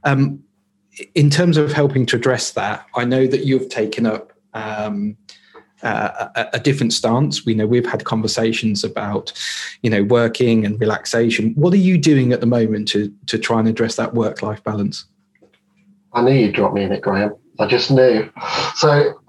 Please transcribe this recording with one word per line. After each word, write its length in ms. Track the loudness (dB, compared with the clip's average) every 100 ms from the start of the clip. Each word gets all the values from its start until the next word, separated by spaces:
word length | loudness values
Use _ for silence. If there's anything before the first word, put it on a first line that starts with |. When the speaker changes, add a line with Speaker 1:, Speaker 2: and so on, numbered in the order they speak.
Speaker 1:
Um, 400 | 0 2 0 -2 _ _ _ _ _ -20 -6 2
in 140 | 4
terms 280 | 4 2 4
of 160 | 2
helping 320 | 2 0 2 0
to 80 | 0
address 360 | 0 0 -2
that, 340 | -6 -6 -6 -8 -4
I 100 | 0
know 220 | 2 2
that 180 | 0 0
you've 240 | -2 -2
taken 360 | -4 -4 -2 -2
up, 280 | -2 -10 _ _
um, 640 | -12 -10 -8 -6 -4 -6 -8 _ -20 _ -20 _ _
uh, 440 | -6 -4 -4 -6 -8 -6
a, 120 | -4
a 60 | -2
different 340 | 0 0 0
stance. 520 | -2 0 0 0 -2 -2
We 100 | -2
know 120 | 2
we've 180 | 0 0
had 200 | -6 -4
conversations 760 | -4 -2 -2 -2 0 -2 -2
about, 500 | -4 -6 -6 -6 -6 -10 -10 -8 -12 -6
you 80 | -2
know, 140 | 0
working 600 | 2 2 2 2 2 2 0
and 140 | 0
relaxation. 760 | -2 -2 -2 0 0 2 -2 2
What 180 | 4
are 40 | 4
you 200 | 4 4
doing 340 | 4 4 4
at 80 | 2
the 80 | 2
moment 400 | 2 2 0 -2
to, 240 | -2 -2 -8 -6
to 100 | -6
try 220 | 0 2
and 80 | 2
address 280 | 0 -2 -2
that 180 | -4
work-life 500 | -2 -2 -2 -8 -6
balance? 420 | -6 -4 -4 -6 -16 _ _ _ _ _ _ _ _ _ _
Speaker 2:
I 100 | 0
knew 100 | 2
you'd 220 | 4 2 2
drop 180 | 0
me 100 | 0
in 80 | -2
it, 100 | -2
Graham. 340 | -2 -2 -2 -4 _ _
I 80 | 0
just 240 | 0 2
knew. 360 | 4 6 4 -2 -8 -8 -6 -6 0
So 440 | 4 4 2 -2